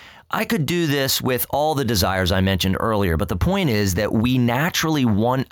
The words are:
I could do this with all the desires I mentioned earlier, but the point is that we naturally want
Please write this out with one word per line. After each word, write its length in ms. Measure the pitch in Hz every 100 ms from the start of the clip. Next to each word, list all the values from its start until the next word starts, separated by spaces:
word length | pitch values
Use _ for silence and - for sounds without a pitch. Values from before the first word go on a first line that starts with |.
| - - -
I 140 | -
could 220 | 220 226 135
do 220 | 175 165
this 340 | 143 135 -
with 240 | 120 123 -
all 260 | 135 151 143
the 80 |
desires 480 | 123 110 95 95 90
I 80 | 95
mentioned 360 | 95 95 95 95
earlier, 360 | 113 107 98 -
but 120 | 98
the 80 | 98
point 340 | 170 196 170
is 240 | 107 101
that 180 | 92 104
we 240 | 113 120 127
naturally 680 | 120 120 165 - 165 151
want 420 | 123 101 117 131 123